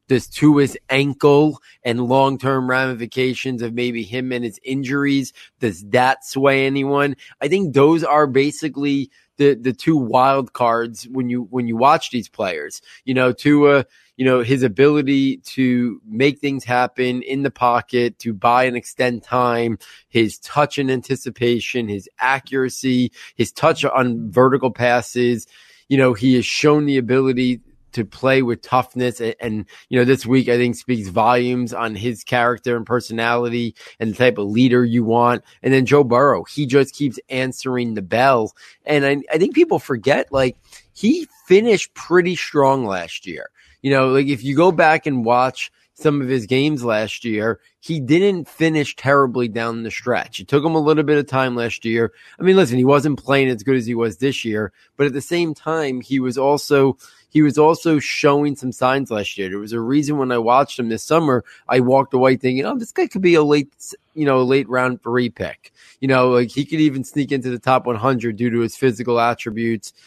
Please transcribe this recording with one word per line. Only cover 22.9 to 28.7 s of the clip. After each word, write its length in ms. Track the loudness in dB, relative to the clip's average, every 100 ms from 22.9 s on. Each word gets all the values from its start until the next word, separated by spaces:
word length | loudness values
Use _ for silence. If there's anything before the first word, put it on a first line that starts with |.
| 0 -2 -6 -12 -4
his 160 | -4
touch 320 | 0 0 2
on 460 | -2 0 -2 -2 -2
vertical 400 | 2 4 4 -2
passes. 760 | -2 0 0 -2 0 0 0 -6 _ _ _ -2
You 100 | 2
know, 160 | 2
he 200 | 2 2
has 120 | 2 2
shown 400 | 0 2 2 2
the 100 | 0
ability 640 | 0 0 2 0 -2 -4 -8 _ _
to 140 | -8
play 380 | -8 -4 0 2
with 180 | 0 -4
toughness. 580 | -2